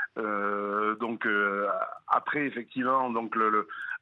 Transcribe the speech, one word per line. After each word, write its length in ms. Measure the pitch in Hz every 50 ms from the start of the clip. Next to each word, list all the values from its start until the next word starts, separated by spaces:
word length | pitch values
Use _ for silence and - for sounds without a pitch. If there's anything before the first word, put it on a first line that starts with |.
| - - - -
Euh, 800 | 113 107 104 101 101 101 104 101 101 101 101 104 107 107 107
donc, 300 | 107 117 113 117 107 -
euh, 420 | 113 104 101 101 101 98 101 101 101 92 95 - - - - - -
après, 380 | - 120 - - - 147 147
effectivement, 640 | 135 104 117 117 - - 131 127 127 131 135 127 123
donc 240 | 117 117 117 107 110
le, 140 | 113 110 107
le, 180 | 107 107 104 - - - - - - -